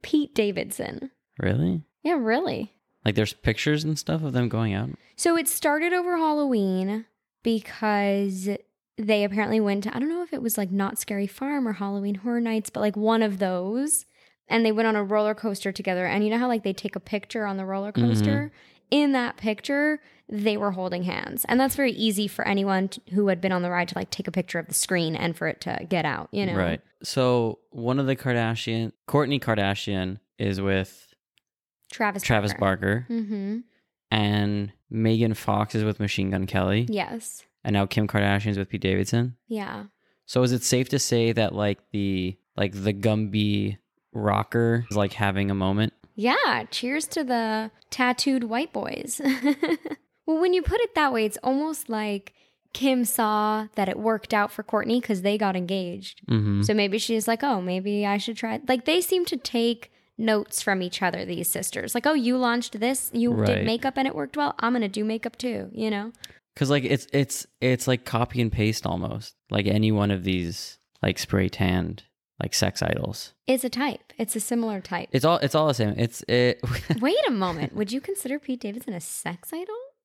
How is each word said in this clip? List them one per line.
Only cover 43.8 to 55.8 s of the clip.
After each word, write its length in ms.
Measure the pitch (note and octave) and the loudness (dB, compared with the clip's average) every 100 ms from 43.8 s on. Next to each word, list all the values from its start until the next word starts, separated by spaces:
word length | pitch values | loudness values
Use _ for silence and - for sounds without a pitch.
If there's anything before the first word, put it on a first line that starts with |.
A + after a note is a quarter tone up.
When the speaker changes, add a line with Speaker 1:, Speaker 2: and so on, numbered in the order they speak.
| _ _ _ | _ _ _
Speaker 2:
rocker 720 | A2 G#2 G2+ G#2 A#2 A#2 A#2 A#2 | -2 0 0 2 2 4 2 0
is, 60 | G#2 | 0
like, 160 | G2+ | 0
having 380 | - G2+ G2 G2 | 0 0 2 0
a 40 | G2 | 2
moment? 360 | F#2+ G2+ A2 _ _ - | 2 2 0 _ _ -2
Speaker 1:
Yeah. 480 | A3+ A4+ A#4+ A#2+ A3+ | 0 2 2 0 -2
Cheers 340 | - B3 D4 D4+ | -6 -4 -4 -4
to 140 | E4+ | -4
the 460 | C4 A#3+ A3+ A3 A3 _ _ | -2 -2 0 -2 -6 _ _
tattooed 540 | - B3 B3 C#4+ C4 A#3 | 0 2 2 2 0 0
white 280 | A3+ D#4+ | -4 -4
boys. 480 | - - - - - C#4 | -4 -6 -6 -8 -2 0
<laughs> 60 | C4 C4 C#4 E4 D#4 - D4 _ _ - | 2 2 2 0 -2 -4 -12 _ _ -2
Well, 160 | D#4 | 2
when 120 | F4+ | 4
you 80 | F4+ | 2
put 200 | D#4 G#4+ | 2 0
it 120 | A4+ E4 | 0 2
that 180 | C#4+ | 2
way, 100 | A#3+ | 2
it's 140 | G#3+ - | 0 0
almost 460 | - C4+ D#4 D4+ - | 0 0 0 -4 -4
like 460 | G#3+ G#3+ G3+ - _ _ _ _ | -2 -2 -4 -8 _ _ _ _
Kim 320 | - C4+ B3+ A#3 | 0 2 4 2
saw 600 | - A3 G#3+ G#3+ G#3+ G#3+ - | 2 2 2 2 0 -2 -2
that 120 | F#3+ | -2
it 100 | - | 0
worked 360 | A3 A3 - | 0 0 0
out 180 | G#3+ G#3 | 0 0
for 100 | - | -4
Kourtney 400 | G#3 G#3+ A3 A#3+ | -2 0 2 0
'cause 200 | A#3+ G3 | 2 0
they 160 | G3 G#3 | 2 2
got 180 | G#3 F#3 | 0 0
engaged. 640 | F3 F#3+ | -2 -2